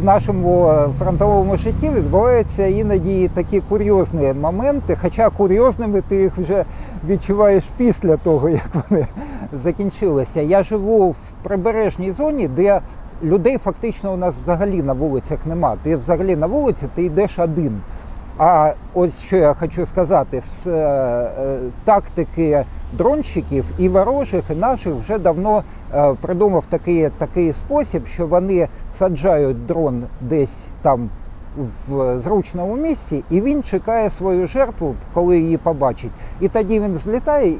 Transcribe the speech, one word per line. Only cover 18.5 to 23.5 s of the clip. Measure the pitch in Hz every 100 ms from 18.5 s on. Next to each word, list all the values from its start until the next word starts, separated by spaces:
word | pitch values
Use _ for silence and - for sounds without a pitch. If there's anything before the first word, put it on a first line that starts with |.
| 165 151 - -
ось | 185 175 -
що | - 190
я | 156
хочу | - 165 175 165
сказати, | - 165 175 131 131
з, | - - 180
е, |
е, | 160 151 139 131 120 117 - 135 135 127 -
тактики | - 202 - - 156 - 160 147 131 - -
дронщиків | 120 202 302 240 175 -